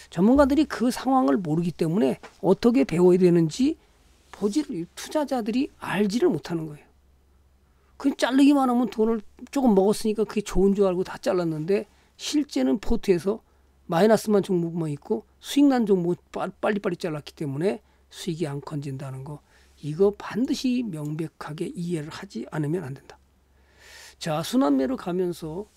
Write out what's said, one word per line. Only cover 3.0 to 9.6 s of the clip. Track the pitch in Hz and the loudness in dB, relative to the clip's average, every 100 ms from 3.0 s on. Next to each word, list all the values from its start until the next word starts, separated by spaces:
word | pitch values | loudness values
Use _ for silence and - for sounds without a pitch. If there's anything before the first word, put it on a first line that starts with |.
| 180 180 | 6 6
되는지 | 180 170 160 - 277 339 _ _ _ _ _ | 6 4 2 0 -2 -2 _ _ _ _ _
보지를, | - 202 302 285 180 175 - | -6 -2 -2 -4 -8 -10 -12
투자자들이 | - 302 269 262 220 247 285 - | -6 -4 -2 -4 -2 -2 -4 -6
알지를 | - 175 208 240 349 | -6 0 0 2 2
못하는 | 156 - 170 160 | 0 -4 -6 -8
거예요. | 147 _ _ _ _ _ _ _ _ _ _ _ - | -14 _ _ _ _ _ _ _ _ _ _ _ -4
그냥 | 277 - | -4 -2
자르기만 | 247 262 277 285 254 | 0 4 6 6 2
하면 | 240 254 | 0 0
돈을 | 220 226 226 - - 247 | 0 0 0 -8 -20 -8
조금 | 277 | 0